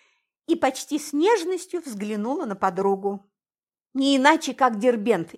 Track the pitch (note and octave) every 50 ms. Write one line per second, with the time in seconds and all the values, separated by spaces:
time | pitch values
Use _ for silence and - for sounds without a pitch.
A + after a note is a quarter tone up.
0 | _ _ _ _ _ _ _ _ _ - E4 E4 - C#4 C#4 - - - C#4+ D4+
1 | - - - C#4+ D#4+ G4+ A#4 G#4 E4 E4+ F#4 F4 - - - F4 E4 C#4 A3+ G3
2 | G#3 G#3 G#3+ G#3 G#3 A#3 C4+ F#4+ E4+ A#3 G3 F#3+ - F#3+ F#3 F#3 G3 G3 G3 G3
3 | G3 G3+ G3+ G3 - _ _ _ _ _ _ _ _ _ _ _ _ _ - C4
4 | C4+ C#4 C#4 C4+ B3+ C#4+ D#4+ D#4+ D#4+ - A#3+ - C4+ B3 A3+ G3+ G3+ B3+ A#3+ A3+
5 | G3+ A#3+ A3 F3 E3+ - -